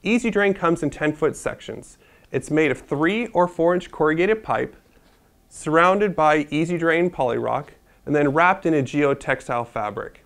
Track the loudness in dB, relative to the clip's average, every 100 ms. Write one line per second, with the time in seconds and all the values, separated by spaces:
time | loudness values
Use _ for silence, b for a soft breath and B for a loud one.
0 | 0 0 0 0 0 2 0 0 -2 -2
1 | -4 0 -2 -2 -8 -8 -12 -14 -14 -20
2 | b b b -8 -2 2 2 0 -4 -2
3 | 0 0 -2 0 0 2 0 0 -4 -2
4 | 0 2 0 0 -2 -4 -4 -10 _ b
5 | b b b b _ -12 0 4 4 4
6 | 0 2 2 2 0 -2 -2 0 0 2
7 | 0 0 -2 -2 -2 -4 -6 -20 b b
8 | -2 0 2 4 4 4 2 0 0 0
9 | 0 0 -2 -6 -2 -6 -4 -6 -6 -6
10 | -12 -14